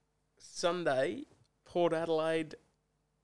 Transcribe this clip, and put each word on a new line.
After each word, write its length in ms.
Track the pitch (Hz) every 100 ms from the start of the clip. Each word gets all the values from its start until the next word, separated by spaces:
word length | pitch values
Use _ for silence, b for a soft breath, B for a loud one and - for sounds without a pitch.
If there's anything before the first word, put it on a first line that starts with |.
| _ _ _ _
Sunday, 840 | - - 175 175 160 131 151 247 - _ _ _
Port 280 | - 175 170
Adelaide 600 | 160 165 160 160 160 156 156 _ _ _ _ _ _